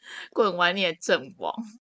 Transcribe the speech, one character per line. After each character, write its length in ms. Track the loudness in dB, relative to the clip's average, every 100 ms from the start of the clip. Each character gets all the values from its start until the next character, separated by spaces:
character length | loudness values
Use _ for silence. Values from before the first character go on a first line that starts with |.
| -20 -16 -8
滚 240 | 0 2 4
完 180 | 2
你 100 | 2
的 80 | -2 -2
阵 200 | 2 0 0 -8
亡。 160 | -8 -6 -10 -14